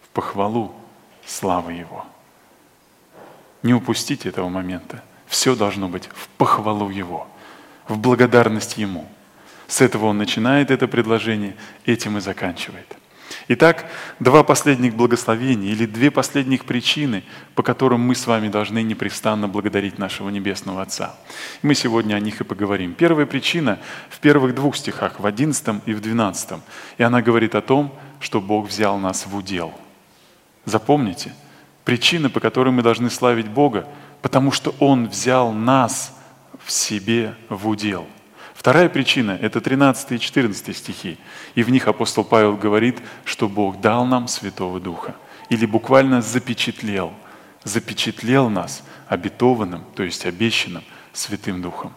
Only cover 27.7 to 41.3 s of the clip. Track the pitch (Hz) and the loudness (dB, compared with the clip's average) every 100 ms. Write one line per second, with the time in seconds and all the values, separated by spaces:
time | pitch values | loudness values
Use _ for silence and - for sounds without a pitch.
27.7 | 135 147 143 - - - 113 98 107 104 | 2 2 -6 -20 -14 -4 -4 0 -2 -2
28.7 | 98 107 101 95 92 98 101 92 92 85 | -2 0 0 -2 -4 -6 -8 -6 -6 -6
29.7 | - - _ _ _ _ _ _ _ - | -10 -20 _ _ _ _ _ _ _ -4
30.7 | 104 - 147 113 87 - - - - - | -2 2 2 2 -4 -12 -16 -20 -20 -20
31.7 | _ - 120 - 175 143 113 110 113 131 | _ -2 0 2 2 0 2 0 2 4
32.7 | 127 117 113 120 - 123 117 107 110 147 | 4 4 4 0 0 2 2 -2 2 2
33.7 | 107 - - - - - 135 139 - 147 | 2 -6 -16 -20 -8 0 2 2 0 -4
34.7 | - 139 131 113 - 123 127 120 110 117 | 0 4 4 2 -4 2 2 2 0 2
35.7 | 135 117 - - - - - _ - - | 2 2 -2 -10 -14 -20 -20 _ -20 -8
36.7 | - - 104 95 117 110 113 - 101 107 | -4 -4 -4 0 0 0 -8 -12 -6 -4
37.7 | 104 104 92 80 - _ - - - - | -2 -4 -4 -10 -18 _ -20 -20 -2 4
38.7 | 143 175 139 127 - 110 90 110 - 107 | 6 6 2 0 0 0 -2 -2 -2 0
39.7 | 135 139 127 - 120 - - 120 98 - | 4 4 2 -4 -6 -2 0 0 -2 -10
40.7 | 95 - 95 92 80 - | -12 -10 -10 -10 -12 -16